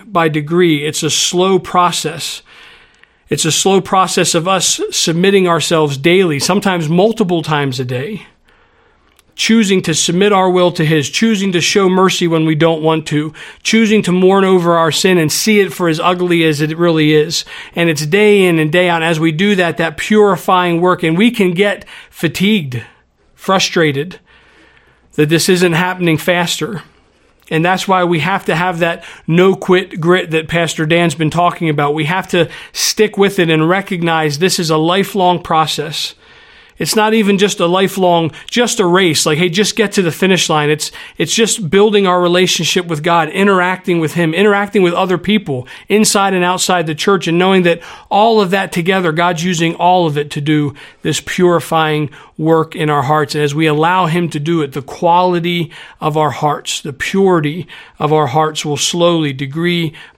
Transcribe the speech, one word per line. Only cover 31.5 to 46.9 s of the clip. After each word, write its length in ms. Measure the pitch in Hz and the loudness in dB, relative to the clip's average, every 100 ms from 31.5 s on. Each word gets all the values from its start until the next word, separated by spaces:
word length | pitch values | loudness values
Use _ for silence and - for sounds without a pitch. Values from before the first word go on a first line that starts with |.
| - 165 | 0 -4
about. 280 | 147 143 156 | -2 -2 -2
We 100 | 147 | -2
have 220 | 185 185 | -4 -2
to 200 | 180 143 - - | 0 0 -4 -16
stick 440 | - - - 208 202 | -6 -4 0 0 2
with 220 | 196 196 | 0 2
it 100 | 165 | 0
and 180 | 160 160 | 2 2
recognize 680 | 190 190 180 170 160 156 143 | 0 -2 -4 -2 0 -2 0
this 220 | 185 - | -2 0
is 100 | 160 | 0
a 80 | 156 | 0
lifelong 640 | 165 190 190 202 180 175 | 0 0 -2 0 0 0
process. 720 | - 160 151 - 156 - - - _ - - - - - | 0 -2 0 -4 -8 -8 -10 -12 _ -20 -20 -20 -20 -8
It's 180 | 160 220 | -2 0
not 180 | 214 | 2
even 240 | 226 202 190 | 2 2 2
just 220 | 202 - | 0 0
a 80 | 170 | 0
lifelong, 640 | 185 185 196 180 170 165 - - | 0 0 0 0 2 -2 -8 -6
just 300 | 233 233 - | -2 -2 0
a 60 | 175 | 2
race, 400 | 180 180 143 165 | 2 2 0 0
like, 120 | 151 | 0
hey, 120 | 185 | 0
just 260 | 170 196 - | 0 -2 0
get 160 | 202 | -2
to 80 | 202 | 0
the 120 | 170 | -2
finish 360 | - 190 175 - | -2 0 0 0
line. 200 | 156 147 | 0 0
It's, 240 | 151 - - - - | -2 -4 -12 -20 -8
it's 180 | 160 - | -4 0
just 340 | 220 - 160 | -2 -2 -2
building 380 | 196 214 202 185 | 2 4 2 2
our 140 | 180 | 2
relationship 640 | 175 180 180 - 156 185 170 | 2 2 2 0 -2 -2 -2
with 180 | 151 | -4
God, 240 | 170 170 156 | 0 0 0
interacting 720 | 190 202 185 180 185 - 170 | 0 2 2 0 -2 -2 -2
with 140 | 156 | 0
Him, 200 | 170 160 | 0 0
interacting 480 | 170 208 202 202 208 | 2 2 2 0 2
with 120 | 175 | 2
other 240 | 175 185 175 | 2 -2 -2
people 500 | 196 214 190 127 - - - | 0 -2 -2 -8 -8 -18 -2
inside 440 | 214 214 208 196 | 0 2 2 0
and 80 | 190 | 0
outside 460 | 180 185 - 175 | 0 0 0 0
the 80 | 160 | -2